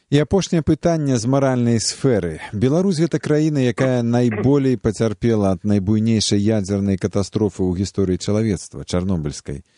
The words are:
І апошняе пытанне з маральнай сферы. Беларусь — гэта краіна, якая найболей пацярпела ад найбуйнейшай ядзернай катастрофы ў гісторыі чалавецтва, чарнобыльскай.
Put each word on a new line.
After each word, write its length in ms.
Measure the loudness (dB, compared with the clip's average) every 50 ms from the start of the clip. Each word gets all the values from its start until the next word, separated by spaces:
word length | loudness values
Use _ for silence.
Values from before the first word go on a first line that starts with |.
| _ _ 0
І 60 | 0
апошняе 400 | 2 2 0 0 0 0 -2 0
пытанне 540 | 2 0 -2 0 2 0 0 0 0 0 0
з 80 | 0 0
маральнай 540 | 0 0 2 2 2 2 2 2 2 2 2
сферы. 560 | 0 -4 -6 -2 0 2 2 2 0 -4 -8 -10 -12 -10 -4
Беларусь — 460 | 0 0 2 2 2 2 0 0 0
гэта 160 | 0 0 -2
краіна, 460 | -4 -2 0 0 2 2 0 0 2 0
якая 380 | 0 0 0 0 0 0 0 0
найболей 720 | 0 0 2 2 0 0 0 2 2 2 4 2 0 0
пацярпела 800 | 0 0 -2 0 0 -2 -2 -2 -2 0 0 2 2 2 0 0
ад 80 | 0 0
найбуйнейшай 720 | 0 0 2 2 2 0 2 2 2 2 2 2 2 0
ядзернай 640 | 2 2 2 2 0 0 -2 -2 -2 0 0 -2 0
катастрофы 640 | -2 -2 -2 -2 -4 -2 -2 0 0 0 0 -2 -2
ў 160 | 0 0 -2
гісторыі 400 | -4 -4 -2 -2 0 0 0 -2
чалавецтва, 640 | -2 -2 -2 0 0 0 -2 -4 -6 -14 -14 -16 -8
чарнобыльскай. 800 | -4 -4 -2 -2 -2 -2 -2 -4 -6 -8 -8 _ -12 -12 -12 -14 _ _